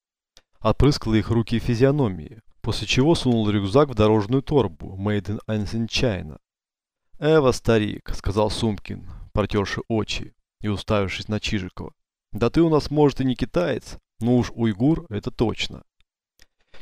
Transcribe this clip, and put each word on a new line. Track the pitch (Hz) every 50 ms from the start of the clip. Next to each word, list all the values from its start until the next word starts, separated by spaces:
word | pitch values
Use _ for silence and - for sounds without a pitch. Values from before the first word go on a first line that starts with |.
| _ _ _ _ _ _ _ _ _ _ _ -
Отпрыскала | - 113 107 - - - - - - 113 110
их | 110 92 -
руки | 113 117 110 - 120
и | 113
физиономии, | - - 120 107 127 135 143 151 135 104 92 82 73 - - - - _ - _
после | - 117 104 - 107
чего | - - 127 131 160 170
сунула | - - 131 120 113 107 104
рюкзак | 101 107 98 95 95 139 151 143
в | 123
дорожную | 107 107 107 110 110 101 101 127 139
торбу | - - 156 139 107 95 78 - - - 95
Made | 95 98 104 104 104 92
in | - 104 117 - -
Ancient | 110 107 101 101 - 117 117 107
China. | - - 139 123 101 90 85 76 67 - _ _ _ _ _ _ _ _ _ _ _ _ _ _ - -
«Эва, | 151 151 160 160 139 127
старик», | 113 - - - 113 110 107 101 - - - - -
сказал | - - - 95 107 107 107
Сумкин, | - - 120 110 101 - - - 98 92 90 - - - - - -
протерши | 107 101 - - 104 98 - - - - -
очи | 113 110 104 - - - - - - _ _ _ _ -
и | - 104
уставившись | 101 92 - - 110 104 98 90 - - -
на | - 107 104
Чижикова. | - - 113 104 92 90 - - 85 - - _ _ _ _ _ _ _
«Да | - 104 117 120
ты | - 160
у | 170 165
нас, | 156 143 - -
может, | 147 151 147 139 123 -
и | 135
не | 131 123
китаец, | - 127 - - 175 175 165 127 - - - - - _ _ _ -
но | 110 120 123
уж | 123 107 - -
уйгур — | 113 117 113 101 92 120 147 165 165 - -
это | 104 104 - 123
точно». | - - 123 107 92 - - - - - - _ _ _ _ _ _ _ _ _ _ _ _ _ _ _ _ _ - -